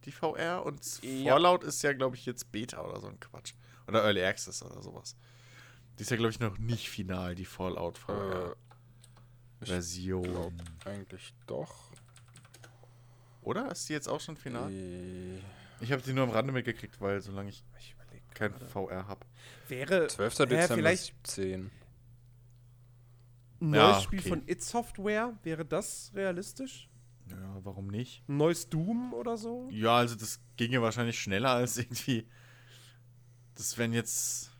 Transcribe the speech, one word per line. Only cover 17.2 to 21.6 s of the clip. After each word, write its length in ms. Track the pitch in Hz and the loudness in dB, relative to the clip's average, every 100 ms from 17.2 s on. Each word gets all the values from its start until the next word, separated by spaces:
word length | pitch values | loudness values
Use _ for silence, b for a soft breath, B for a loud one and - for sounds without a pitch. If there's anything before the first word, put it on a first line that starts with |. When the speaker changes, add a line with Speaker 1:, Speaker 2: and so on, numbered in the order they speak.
Speaker 1:
solange 280 | 95 98 101 | -2 -8 -8
ich 140 | 98 - - | -10 -18 -18
Speaker 2:
Ich 140 | - | -18
überleg 300 | - - - - | -18 -18 -20 -18
Speaker 1:
kein 180 | - 104 | -2 -2
Speaker 2:
gerade. 140 | 101 - | -2 -8
Speaker 1:
V 200 | 98 95 | -6 -4
R 160 | 92 95 | -6 -6
hab. 180 | 98 - B B B - | -10 -12 B B B -10
Speaker 2:
Wäre, 400 | 127 139 185 156 | -6 2 4 4
Speaker 3:
Zwölfter 360 | - 101 - 135 | 2 0 2 4
Speaker 2:
äh, 20 | |
Speaker 3:
Dezember 280 | 151 175 117 | 6 6 6
Speaker 2:
vielleicht 280 | 131 180 - | 4 4 0
Speaker 3:
siebzehn. 680 | - - - 95 92 | -10 -10 -4 -2 -2